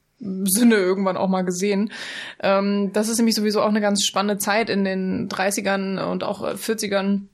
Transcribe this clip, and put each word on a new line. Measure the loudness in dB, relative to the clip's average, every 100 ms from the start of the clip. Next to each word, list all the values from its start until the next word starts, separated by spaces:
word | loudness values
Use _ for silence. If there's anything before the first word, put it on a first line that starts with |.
| _ -14
Sinne | -10 -4 0 4 6 6
irgendwann | 4 2 0 0
auch | 0
mal | 0
gesehen. | 0 -2 0 0 -2 -6 -12 -12 -14 -4
Ähm, | 2 2 2 0 0
das | 0 0
ist | 2
nämlich | 2 2
sowieso | 2 2
auch | 2
eine | 2
ganz | 2 2
spannende | 0 0 0 0
Zeit | 0 0 2
in | 0
den | 0 0 -2 -2 -4
dreißigern | -2 -2 0 -2 -2 -2 -4
und | -4 -4
auch, | -4 -4
äh, | -6 -6
vierzigern. | -4 -4 -2 0 0 0 -2